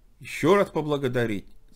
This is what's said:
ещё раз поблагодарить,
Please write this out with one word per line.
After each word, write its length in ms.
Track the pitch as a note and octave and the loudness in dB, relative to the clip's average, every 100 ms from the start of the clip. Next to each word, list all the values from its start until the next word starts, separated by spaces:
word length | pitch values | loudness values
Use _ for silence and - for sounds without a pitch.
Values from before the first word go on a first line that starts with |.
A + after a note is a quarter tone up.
| _ _ | _ _
ещё 380 | A#2+ - C#3+ G3+ | -14 -2 4 4
раз 120 | F#3+ | 4
поблагодарить, 760 | E3 D3+ C#3+ C3+ B2 A#2 G2+ - - - | -2 -2 -2 -2 -2 -2 -4 -8 -20 -20